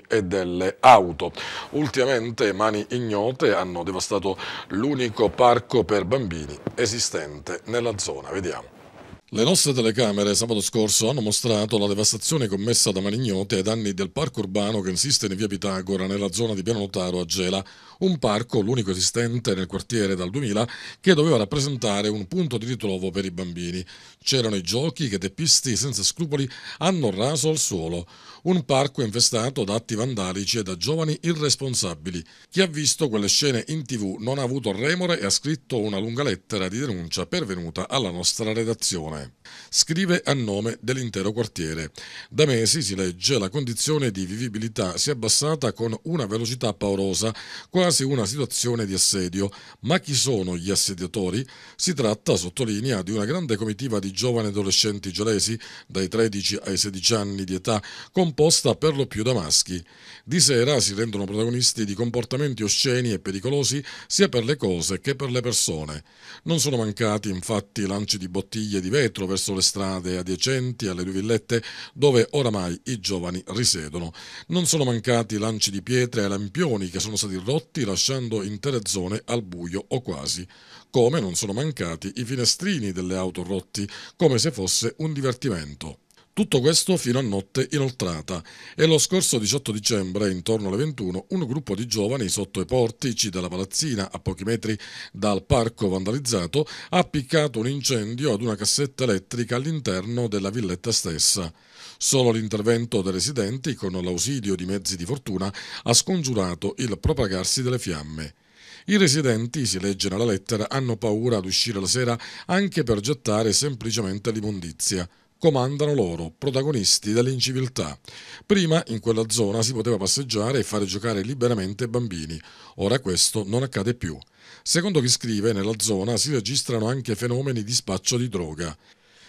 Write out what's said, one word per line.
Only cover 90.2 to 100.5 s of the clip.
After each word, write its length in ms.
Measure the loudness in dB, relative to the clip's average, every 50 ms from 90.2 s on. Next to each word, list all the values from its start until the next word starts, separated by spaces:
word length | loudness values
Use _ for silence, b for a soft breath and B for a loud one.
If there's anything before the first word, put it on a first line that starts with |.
| 0 0
intorno 380 | 0 0 0 0 0 0 0 0
alle 100 | -2 0
ventuno, 480 | -2 -2 -4 -4 -4 -4 -4 -4 -6 -4
un 180 | -4 -2 -2
gruppo 280 | -2 -4 -4 -4 -4 -4
di 120 | -4 -4
giovani 400 | -2 0 0 0 0 0 0 -2 -2
sotto 340 | -2 -2 -4 -4 -4 -4 -2
i 20 |
portici 640 | 2 2 2 2 2 0 -2 -4 -4 -2 -2 -2 -2
della 200 | -2 -4 -4 -4
palazzina, 600 | -4 -4 -4 -4 -2 -2 -2 -2 -2 -2 -2 -4
a 80 | -6 -8
pochi 240 | -6 -6 -6 -4 -2
metri 300 | -2 -2 -2 -2 -2 -4 -4 B B B B B B B
dal 320 | -2 0 0 0 0 2
parco 440 | 2 4 4 4 2 0 0 0 0
vandalizzato, 800 | 0 0 0 -2 -2 -2 -2 0 0 0 0 0 0 -2 -2 B B B B B
ha 80 | B
appiccato 640 | 2 2 2 0 -4 -2 2 2 2 2 2 0 -2
un 100 | -2 -2
incendio 640 | -2 -2 -2 0 0 0 -2 -4 -4 -2 0 0 0
ad 80 | 0
una 160 | 0 -2 -2
cassetta 480 | 0 0 0 2 2 0 -2 -2 0 0
elettrica 520 | 2 2 0 -2 -4 -4 -4 -2 -2 -2
all'interno 680 | -2 -2 -2 -4 -4 -2 -2 -2 -2 -2 -2 -2 -2 0
della 220 | 0 0 -2 -2
villetta 420 | -2